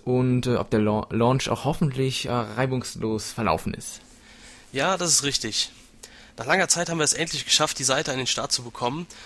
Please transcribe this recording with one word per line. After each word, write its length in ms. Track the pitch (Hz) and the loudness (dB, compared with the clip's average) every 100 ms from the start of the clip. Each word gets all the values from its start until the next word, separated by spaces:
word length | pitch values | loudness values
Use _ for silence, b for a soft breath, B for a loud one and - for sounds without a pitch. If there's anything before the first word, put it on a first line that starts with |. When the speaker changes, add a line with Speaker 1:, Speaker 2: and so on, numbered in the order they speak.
| - | 0
Speaker 1:
und, 400 | 127 127 127 123 | 2 4 2 2
äh, 80 | |
ob 160 | 120 - | 0 2
der 100 | 110 | 2
La-, 280 | 104 107 - | 2 2 0
Launch 400 | 110 117 131 - | 2 4 4 2
auch 140 | 110 | -2
hoffentlich, 600 | 135 - 160 127 135 127 - | 0 0 0 0 -2 -2 -2
äh, 60 | |
reibungslos 1000 | 120 107 107 131 127 - - 113 110 - | -4 -4 -2 0 0 -4 -6 -4 -4 -6
verlaufen 420 | - 104 82 - | -2 0 0 0
ist. 260 | - - - - B B B B B B | -6 -10 -14 -18 B B B B B B
Speaker 2:
Ja, 240 | 135 160 185 | -2 0 0
das 140 | 175 | 2
ist 140 | 147 | 2
richtig. 480 | 143 131 113 - - - B - B B B B | 2 -2 -2 -4 -4 -6 B -20 B B B B
Nach 100 | 127 | 0
langer 220 | 180 170 | 2 2
Zeit 200 | 170 170 | 2 0
haben 100 | 170 | 0
wir 60 | |
es 80 | 147 | 2
endlich 320 | - 165 143 | 2 0 -4
geschafft, 340 | - - 151 - | 0 2 2 0
die 40 | |
Seite 280 | 127 131 156 | 0 2 0
an 40 | 131 | -2
den 120 | 123 | -2
Start 220 | - 123 | -2 -2
zu 120 | - | -4
bekommen. 440 | 120 - 120 147 175 B | -4 -4 -2 -2 -8 B